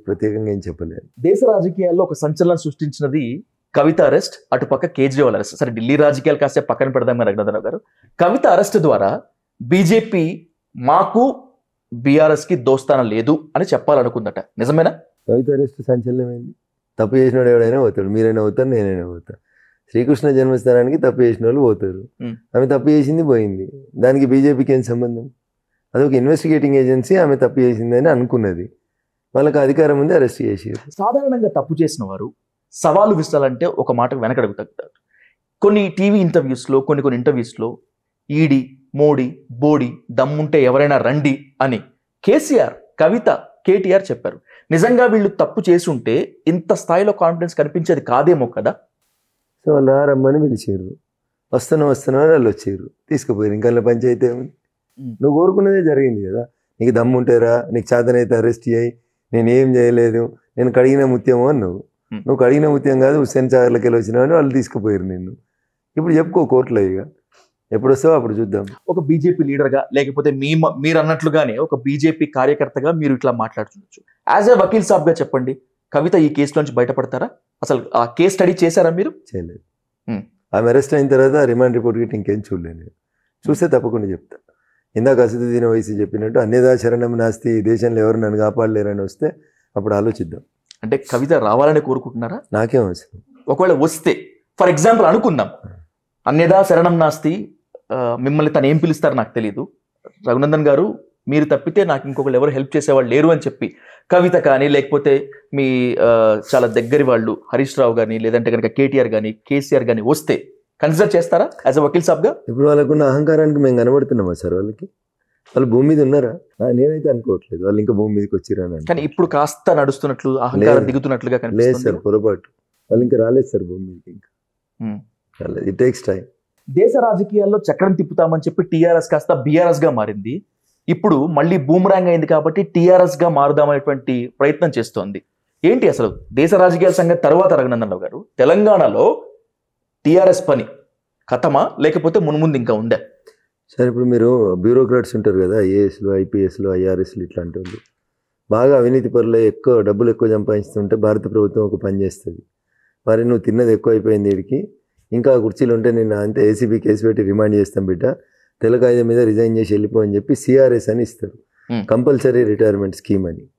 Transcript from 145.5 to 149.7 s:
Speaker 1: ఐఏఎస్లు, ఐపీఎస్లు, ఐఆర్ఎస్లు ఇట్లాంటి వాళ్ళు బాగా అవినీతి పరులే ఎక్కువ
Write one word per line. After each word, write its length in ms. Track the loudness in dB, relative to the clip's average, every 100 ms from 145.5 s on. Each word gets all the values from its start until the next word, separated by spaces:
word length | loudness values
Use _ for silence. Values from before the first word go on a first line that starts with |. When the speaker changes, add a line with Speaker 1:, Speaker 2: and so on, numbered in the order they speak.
| 0
Speaker 1:
ఐఏఎస్లు, 520 | 0 2 0 -2 -4
ఐపీఎస్లు, 580 | -2 -2 -2 -4 -2 -4
ఐఆర్ఎస్లు 540 | -2 -2 -2 -4 -8
ఇట్లాంటి 360 | -10 -10 -10 -12
వాళ్ళు 180 | -14 -16 _ _ _ _ _ _ _
బాగా 260 | 2 4 4
అవినీతి 320 | 4 2 0
పరులే 380 | 0 2 2 2
ఎక్కువ 340 | 0 2